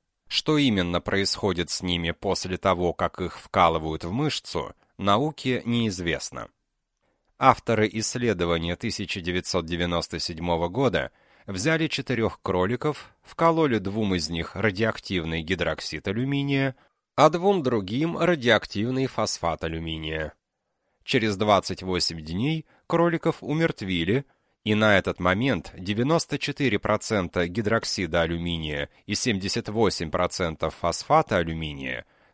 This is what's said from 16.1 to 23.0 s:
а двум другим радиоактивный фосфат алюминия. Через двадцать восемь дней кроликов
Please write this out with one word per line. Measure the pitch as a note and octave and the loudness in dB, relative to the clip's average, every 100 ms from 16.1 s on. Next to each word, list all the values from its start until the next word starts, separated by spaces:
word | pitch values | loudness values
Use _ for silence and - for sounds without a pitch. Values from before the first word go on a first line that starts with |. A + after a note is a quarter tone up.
| G#2+ C3 C#3 C#3 C#3 C3+ - _ _ _ - | -4 -2 -2 0 0 0 -4 _ _ _ 4
а | D3+ | 4
двум | E3 F#3+ G3 | 6 2 2
другим | B2+ A#2 F#2 B2 D#3 D3+ | 2 0 0 -2 -2 2
радиоактивный | E3 E3 A#2+ G#2+ - G2+ A#2 C3 C3 | 2 4 6 4 4 -4 -2 0 -2
фосфат | - G#2+ - E2+ D#2+ | -2 -2 0 -2 -2
алюминия. | E2 E2 E2 D#2+ D#2 D#2 D#2 - _ _ _ _ _ _ | -4 -4 -6 -6 -4 -4 -6 -8 _ _ _ _ _ _
Через | - C3 G#2+ G2 | 0 2 2 2
двадцать | G#2+ G2 - F#2 | 4 4 4 -6
восемь | F#2 F2+ - E2 | -2 0 0 -4
дней | D#2 F2 C#3 D#3+ - _ - | -6 -4 -2 -4 -6 _ -2
кроликов | E3 | 2